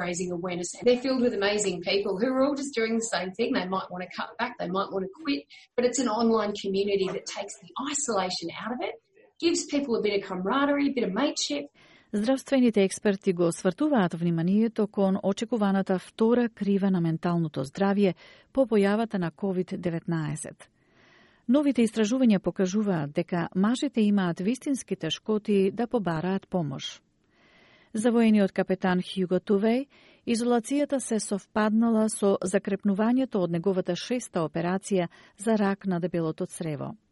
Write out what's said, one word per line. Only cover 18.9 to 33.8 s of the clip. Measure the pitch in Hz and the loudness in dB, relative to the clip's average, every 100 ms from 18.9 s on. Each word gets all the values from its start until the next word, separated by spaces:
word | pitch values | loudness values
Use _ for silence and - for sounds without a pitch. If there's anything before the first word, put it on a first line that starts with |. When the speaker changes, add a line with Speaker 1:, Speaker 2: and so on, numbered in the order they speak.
| 208 226 196 | 2 -2 -2
Speaker 2:
на | 165 | -4
ковид | - 196 185 180 180 | -4 -4 -2 -4 -4
деветнаесет. | 175 165 - 165 151 151 - - - _ _ _ _ _ _ _ - | -4 -4 -4 -4 -2 -6 -10 -16 -20 _ _ _ _ _ _ _ 2
Новите | 269 285 247 220 | 2 4 2 2
истражувања | 220 208 262 254 190 | 2 0 2 4 4
покажуваат | 180 170 185 208 208 170 147 | 0 0 0 0 0 -2 -2
дека | 160 170 175 160 | -4 -2 -2 -2
мажите | 185 202 254 294 - | 0 0 0 -2 0
имаат | 208 202 180 170 | 2 2 0 -2
вистински | 185 254 302 269 - 190 | -2 -2 -4 -4 -4 -6
тешкоти | 160 - - 214 214 196 190 | -6 -6 -2 -4 2 2 2
да | - - | 0 -2
побараат | 240 180 160 175 190 - | -2 -2 -2 -2 -4 -2
помош. | 180 147 139 - - _ _ _ _ _ _ _ _ _ | -4 -4 -6 -10 -16 _ _ _ _ _ _ _ _ _
За | 220 240 | -2 2
воениот | 233 226 214 190 | 4 6 6 4
капетан | - 180 185 185 180 | 0 -2 0 0 0
Хјуго | - 190 180 185 | -2 -4 0 0
Тувеј, | - 202 220 240 277 - - _ - | 2 2 2 0 -2 -14 -20 _ -4
изолацијата | 226 240 240 226 285 285 269 | 0 2 0 0 -2 0 -2
се | - 220 | -2 -4
совпаднала | - 196 - 214 214 220 233 220 220 | -2 -6 -4 0 2 4 4 4 2
со | - 202 196 | 2 2 2
закрепнувањето | 185 196 208 196 202 196 220 254 262 214 | 2 0 0 -2 0 2 2 2 0 0
од | 175 | 0
неговата | 170 196 185 | 0 0 0